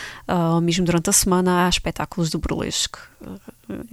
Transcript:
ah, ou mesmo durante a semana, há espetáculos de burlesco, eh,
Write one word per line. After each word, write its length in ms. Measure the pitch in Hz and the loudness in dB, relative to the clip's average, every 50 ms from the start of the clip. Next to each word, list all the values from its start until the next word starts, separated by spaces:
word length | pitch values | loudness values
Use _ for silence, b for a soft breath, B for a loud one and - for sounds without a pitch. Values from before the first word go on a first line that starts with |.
| B B B B B - | B B B B B -2
ah, 260 | 180 175 165 165 165 | 0 2 2 2 2
ou 60 | 170 | 2
mesmo 240 | 170 170 170 185 180 | 2 2 2 2 2
durante 260 | 165 175 170 170 202 | 2 2 2 2 2
a 20 | |
semana, 540 | 202 - - 196 180 180 180 185 180 175 180 | 2 2 4 4 4 4 4 4 4 4 4
há 20 | 180 | 2
espetáculos 640 | 175 - - 170 - - - - - 185 165 156 | 2 0 -2 -4 -6 -6 -6 -4 -2 -2 -2 -2
de 60 | - 160 | -2 -2
burlesco, 600 | - - - - - - - - - - - - - - - - - 202 190 190 - - - _ _ - | -2 -2 -2 -2 -4 -4 -2 -4 -4 -4 -6 -12 -18 -20 -20 -18 -16 -16 -16 -16 -18 -20 -20 _ _ -12
eh, 120 | 202 - - - | -12 -12 -8 -4